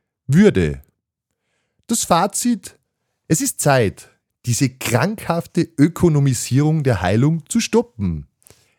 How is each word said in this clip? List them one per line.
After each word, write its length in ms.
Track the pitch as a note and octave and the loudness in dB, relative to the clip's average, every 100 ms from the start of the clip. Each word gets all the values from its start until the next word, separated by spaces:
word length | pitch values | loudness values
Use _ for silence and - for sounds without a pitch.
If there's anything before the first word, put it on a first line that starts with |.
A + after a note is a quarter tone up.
| _ _ - | _ _ -2
Würde. 540 | C#3+ G#3 G2 D#2+ C2+ - _ _ _ _ _ _ _ _ _ _ | 4 4 4 -2 -4 -14 _ _ _ _ _ _ _ _ _ _
Das 160 | A#3 | -6
Fazit: 760 | - E3+ G3 - A#3+ A3+ - - _ _ _ _ _ | 0 0 0 -2 -2 -4 -6 -20 _ _ _ _ _
Es 140 | E3 | -2
ist 200 | C4+ - | -2 -4
Zeit, 480 | D3+ C3+ G#2 - - _ _ _ - | 0 2 0 -4 -18 _ _ _ -6
diese 240 | A#2+ C3+ | -2 -2
krankhafte 960 | C3 - A2+ D#3+ G#3+ - E3+ - - E3 - | -2 -4 0 0 -4 -4 -4 -4 -4 -4 0
Ökonomisierung 1080 | D3+ E3+ F3 D3 C#3 A#2+ - C3 D3 D#3+ | 0 2 2 2 2 0 0 0 2 0
der 180 | C3+ G#2+ | 0 -2
Heilung 460 | F2+ G#2+ C#3+ E3 - | 0 2 2 0 -2
zu 100 | A#3 | -4
stoppen. 680 | - A3 A#3+ - G2 D#2+ C#2 _ _ _ _ | 0 0 -2 -6 -6 -6 -10 _ _ _ _